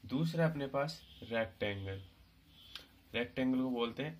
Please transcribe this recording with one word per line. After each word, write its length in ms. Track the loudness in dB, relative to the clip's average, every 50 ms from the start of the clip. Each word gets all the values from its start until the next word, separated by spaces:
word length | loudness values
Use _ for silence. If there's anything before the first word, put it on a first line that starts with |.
| -4
दूसरा 420 | -2 0 0 0 2 4 4 4
अपने 220 | 4 4 0 -4
पास 320 | 0 0 0 0 0 -2 -10 -16 -20 -16 -14 -8
रेक्टेंगल, 760 | -2 0 0 0 0 -2 -2 -2 -2 0 -2 -4 -6 -6 -8 -10 -16 -20 -20 -20 -20 -20 -20 -20 -20 -20 -20 -20 -16 -16 -16 -16 -16 -20 -20 -18 -4 -2
रेक्टेंगल 480 | -2 -2 0 0 2 2 4 4 4
को 80 | 2 2
बोलते 320 | 2 2 2 0 0 -4 -4
हैं 160 | -4 -4